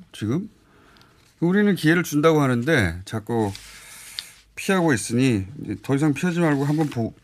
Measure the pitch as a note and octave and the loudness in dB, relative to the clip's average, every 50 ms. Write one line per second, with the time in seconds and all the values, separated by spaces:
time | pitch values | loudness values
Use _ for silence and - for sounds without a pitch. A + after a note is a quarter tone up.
0 | - _ - - A2 G2+ B2+ F3+ G#3+ A3 _ _ _ _ _ _ _ _ - - | -18 _ -12 -8 -4 -4 -4 -4 -6 -8 _ _ _ _ _ _ _ _ -20 -20
1 | - _ _ _ _ _ _ - E3 F3 F#3 G#3 G#3 G3+ F#3 - D3+ D#3 E3+ F3+ | -20 _ _ _ _ _ _ -2 0 2 2 4 4 2 2 2 2 2 2 2
2 | E3 - C#3+ D3+ D3+ E3 D#3+ D3+ C#3 C3 B2 A#2 A#2+ D#3 E3 C3 G2 E2+ E2 F2+ | 0 0 0 4 4 6 6 4 4 2 2 0 0 2 2 2 2 0 -2 -6
3 | F#2+ - - A2 G#2+ - A#2+ A#2 G#2+ G2+ G2 - - - - - - - - - | -12 -10 -10 -10 -6 -4 -2 0 0 -2 -4 -8 -18 -20 -20 -20 -20 -20 -20 -20
4 | - - - - - - - - _ _ - - - - F#3+ F#3 E3+ D#3+ C3+ A2 | -20 -14 -14 -14 -14 -14 -20 -20 _ _ -16 -10 -2 0 0 2 2 2 2 0
5 | - - A2+ B2 C3 C3 A2+ G2 F#2 F#2+ - - - - G#2 - - - C#3 C#3 | -2 -2 0 2 2 2 2 0 -2 -6 -12 -14 -10 -10 -10 -10 -4 -4 -2 0
6 | D#3 D#3 C#3 - F3+ F3+ E3+ F3 E3+ D#3 D3 C3+ C#3+ C#3+ D3+ D#3+ D#3 C#3 - B2 | 2 0 0 0 -2 -2 0 0 0 2 2 0 0 0 0 0 -2 -2 -2 -4
7 | A2+ G2+ - - | -6 -6 -8 -12